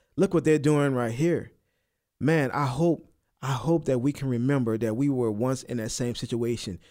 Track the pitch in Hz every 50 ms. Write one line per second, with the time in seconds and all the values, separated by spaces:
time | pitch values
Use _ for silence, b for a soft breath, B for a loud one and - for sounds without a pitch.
0 | b b b - 190 196 - 160 131 156 156 151 127 151 151 147 143 139 131 123
1 | 120 113 113 123 156 175 165 123 - - - _ _ _ _ _ _ _ _ _
2 | _ _ _ _ 113 143 165 160 139 127 - 135 143 127 127 139 170 175 156 -
3 | - - _ _ _ _ _ _ - 135 135 117 107 156 170 165 160 - 131 123
4 | 120 143 139 - 139 135 123 117 120 135 143 135 123 113 113 110 117 110 107 120
5 | 143 143 135 127 120 110 104 104 123 127 131 127 - - 123 120 110 110 - -
6 | 127 120 113 - - - 123 117 120 117 120 113 - 110 90 90 b b